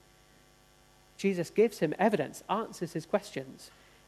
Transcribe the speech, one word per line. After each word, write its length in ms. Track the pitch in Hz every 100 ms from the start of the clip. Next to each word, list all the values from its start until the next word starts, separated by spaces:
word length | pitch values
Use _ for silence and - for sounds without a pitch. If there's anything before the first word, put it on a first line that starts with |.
| - - - - - _ _ - - - - -
Jesus 320 | 196 180 165
gives 300 | - 226 -
him 140 | 160 151
evidence, 440 | 214 196 131 - -
answers 440 | 202 220 208 170
his 140 | 165 -
questions. 640 | 202 - - 131 - - - - -